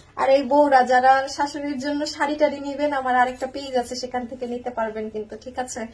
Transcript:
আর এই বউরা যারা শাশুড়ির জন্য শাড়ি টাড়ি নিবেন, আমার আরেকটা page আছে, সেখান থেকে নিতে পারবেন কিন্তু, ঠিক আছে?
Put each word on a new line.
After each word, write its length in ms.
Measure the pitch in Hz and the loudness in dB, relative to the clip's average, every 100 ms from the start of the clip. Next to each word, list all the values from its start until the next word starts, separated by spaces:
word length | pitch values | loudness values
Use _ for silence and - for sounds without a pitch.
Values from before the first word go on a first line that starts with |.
| - - | -14 -2
আর 140 | 262 | 2
এই 140 | 277 | 4
বউরা 400 | 247 285 294 262 | 4 4 6 6
যারা 440 | 240 247 262 269 277 | 6 6 6 4 2
শাশুড়ির 520 | - 285 294 285 254 | -4 -4 -4 -6 -6
জন্য 280 | 285 294 302 | -4 -4 -4
শাড়ি 280 | 311 294 302 | -2 -2 2
টাড়ি 240 | 294 277 | 0 0
নিবেন, 340 | 285 277 294 | -8 -4 -2
আমার 220 | 269 254 247 | -2 0 2
আরেকটা 320 | 247 254 254 | 2 0 -8
page 280 | 277 277 254 | -8 -4 -4
আছে, 200 | 240 247 | -2 -6
সেখান 300 | 247 247 240 | -6 -6 -8
থেকে 220 | 254 240 | -8 -8
নিতে 220 | 240 247 | -8 -6
পারবেন 400 | 240 220 220 220 | -6 -6 -6 -8
কিন্তু, 260 | 214 208 220 | -8 -10 -14
ঠিক 220 | 254 254 | -12 -10
আছে? 280 | 247 240 226 | -8 -8 -12